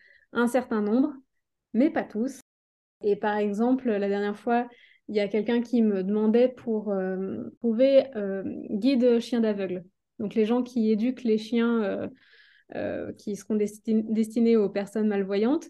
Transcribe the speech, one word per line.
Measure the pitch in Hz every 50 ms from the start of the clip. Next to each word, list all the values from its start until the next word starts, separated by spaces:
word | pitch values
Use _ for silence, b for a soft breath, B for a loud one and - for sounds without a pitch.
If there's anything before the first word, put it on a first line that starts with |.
| b b b b b b
un | - 226 240
certain | 233 269 254 247 - 233 214
nombre, | 208 208 220 254 285 294 - - - _ _ _ _ _ _ _ _ _ -
mais | 220 269 -
pas | - 269 -
tous. | - - 208 240 277 - - - _ _ _ _ _ _ _ _ _ _ _
Et | - 208 202
par | 202 - 208 208
exemple, | 214 208 208 202 208 233 247 262 262 262 240
la | 208 202 202
dernière | 196 202 202 208 208 214
fois, | - - 240 233 240 247 240 b b b b b b b -
il | 202
y | 208
a | 202
quelqu'un | 196 - 214 208 247 233 240
qui | 233 - - 233
me | 220 214 202 190 185
demandait | 190 208 214 214 220 214 240 254
pour, | 254 254 - - 233 220 214 208 214
euh, | 196 190 185 185 190 185 190 190 220 214 - - - _
trouver, | - 233 220 226 269 277 269 269 269 - -
euh, | 214 202 196 196 190 190 - - - - -
guide | 220 196 202 269 277 233 247 247 233 233
chien | 226 - 254 233
d'aveugle. | 226 214 208 196 190 180 180 180 175 - _ _ _ _ _ -
Donc, | 220 190 -
les | 226 214
gens | 208 240 254 247
qui | 247 - 240 214 220
éduquent | 220 208 226 254 254 - -
les | 226 220
chiens, | 214 220 - 240 233 233 233 233 226 208
euh, | 190 190 - - - b b b b b b b b b b b - -
euh, | - - - - 87 85 - -
qui | - - 220 202
seront | 196 - - 220
desti-, | 208 208 208 - - _ 226 220 220 220
destinés | 220 220 220 220 220 - 247 226 226 233
aux | 220 202 190
personnes | - 202 202 - - 220 214 214
malvoyantes. | 202 196 190 190 202 202 220 247 294 330 -